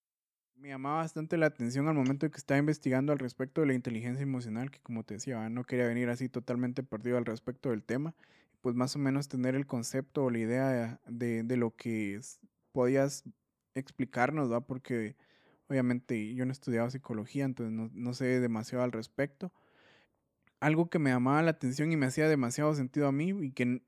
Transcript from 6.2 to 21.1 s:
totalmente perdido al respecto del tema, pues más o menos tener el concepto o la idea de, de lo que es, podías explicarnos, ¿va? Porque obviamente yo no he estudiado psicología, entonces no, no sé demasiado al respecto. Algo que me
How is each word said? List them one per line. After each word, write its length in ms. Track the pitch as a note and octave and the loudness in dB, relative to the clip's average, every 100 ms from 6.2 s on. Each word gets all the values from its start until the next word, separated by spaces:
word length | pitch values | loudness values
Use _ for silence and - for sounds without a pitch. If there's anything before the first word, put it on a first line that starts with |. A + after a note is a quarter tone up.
| B2+ | -4
totalmente 540 | B2 B2 B2 B2 B2+ | -4 -2 -2 -2 -4
perdido 340 | C3 G#2+ A#2+ B2 | -6 -6 0 0
al 80 | |
respecto 460 | A2+ A2+ - B2 C3+ | 0 -4 -8 -6 -2
del 120 | A2 | -2
tema, 320 | - B2+ D#3 - _ _ _ _ | -2 -2 -2 -8 _ _ _ _
pues 160 | B2+ A#2+ | -2 0
más 180 | B2+ | 0
o 40 | D3 | 0
menos 300 | C3+ C#3 C#3+ | 0 0 -2
tener 260 | B2+ B2+ | -2 0
el 120 | C3 C#3 | 0 -2
concepto 580 | B2 A#2 C3+ C3 D3+ | -4 -4 -4 -4 0
o 60 | C3 | 0
la 80 | A#2 | 2
idea 600 | A2+ B2+ C3+ B2 A2+ - - | 0 2 2 0 -2 -8 -12
de, 360 | A#2 A#2+ A2+ | -4 -2 0
de 140 | A2+ B2 | 0 0
lo 180 | A#2 | 0
que 420 | - A#2 A2 G#2 G2+ | -2 -4 -2 -2 -4
es, 220 | - - - _ _ | -12 -18 -20 _ _
podías 540 | C3+ B2 C3+ C#3 C#3 - - _ _ _ | 0 4 4 2 -2 -14 -20 _ _ _
explicarnos, 800 | C3+ C3 - B2 B2 B2+ D#3 C3 | -12 -10 -6 -4 2 2 2 0
¿va? 80 | A#2 | -2
Porque 560 | - C3 - A#2+ G#2+ - _ _ _ _ - | -4 -8 -4 -4 -4 -10 _ _ _ _ -4
obviamente 680 | C#3 B2 B2 - A2+ G#2+ | 0 2 0 -2 -4 -4
yo 100 | B2+ | -4
no 60 | B2+ | -4
he 20 | |
estudiado 380 | C3 - A2+ A#2 | -4 -2 0 0
psicología, 560 | C3 - A2 G#2 C#3 C3+ | -4 -6 -8 -4 -2 -2
entonces 260 | B2+ A2+ | -2 -4
no, 180 | A2 A2+ | -4 -6
no 180 | G#2 B2 | -6 -6
sé 280 | B2 B2+ B2+ | -2 0 2
demasiado 440 | B2 A2 A2 B2+ | 2 -2 -4 -2
al 80 | B2 | -2
respecto. 600 | A2+ - - C#3 - F3+ - _ _ - _ _ _ _ _ _ _ | -2 -6 -4 -4 -6 -12 -12 _ _ -20 _ _ _ _ _ _ _
Algo 300 | D3 D#3 E3+ | 2 4 2
que 80 | F3 | 2
me 120 | C#3 | 2